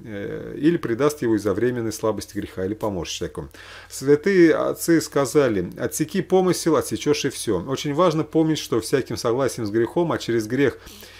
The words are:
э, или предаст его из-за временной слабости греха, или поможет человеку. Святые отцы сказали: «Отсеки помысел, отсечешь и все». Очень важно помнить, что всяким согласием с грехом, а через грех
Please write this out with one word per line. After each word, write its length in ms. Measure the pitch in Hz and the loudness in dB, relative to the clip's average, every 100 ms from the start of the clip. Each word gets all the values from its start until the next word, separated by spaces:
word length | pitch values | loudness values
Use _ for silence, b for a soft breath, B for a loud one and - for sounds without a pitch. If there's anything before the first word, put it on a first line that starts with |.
| 120 | -12
э, 500 | 101 104 104 117 120 | -10 -8 -8 -10 0
или 220 | 147 170 | 2 2
предаст 460 | - 113 147 151 | -2 0 0 0
его 120 | 117 107 | 0 2
из-за 200 | 104 95 | 2 0
временной 360 | 123 123 113 | 0 -2 -4
слабости 440 | - 110 101 - 101 | -4 -4 -4 -6 -10
греха, 300 | 95 - 95 | -8 -6 -6
или 100 | 107 | -4
поможет 400 | 110 92 76 - | -4 -4 -6 -8
человеку. 340 | 85 - 71 B B B B | -8 -10 -14 B B B B
Святые 640 | - 135 147 202 190 165 | -4 2 4 4 6 6
отцы 480 | 120 131 139 - 160 | 6 0 -2 2 2
сказали: 680 | 147 143 127 151 131 98 87 - | 2 -2 2 4 4 2 -2 -4
«Отсеки 420 | 123 - 151 190 | -6 -4 -4 -4
помысел, 540 | - 185 185 - 170 139 | 0 2 2 2 2 2
отсечешь 500 | - 110 147 143 139 | 0 -2 0 0 -2
и 40 | |
все». 300 | - - 90 | -4 -2 -2
Очень 340 | 135 131 151 143 | -2 -4 -2 2
важно 280 | 180 156 | 2 2
помнить, 360 | 147 160 160 147 | 0 2 2 0
что 200 | - 120 | -2 -2
всяким 380 | - 139 - 110 | 0 -2 -2 -4
согласием 480 | 123 120 131 - 107 | -2 0 -2 -2 -2
с 60 | |
грехом, 400 | 110 117 170 170 | 0 0 0 0
а 80 | 117 | -2
через 260 | - 117 107 | -2 -2 0
грех 320 | 127 135 - B B B | 2 0 0 B B B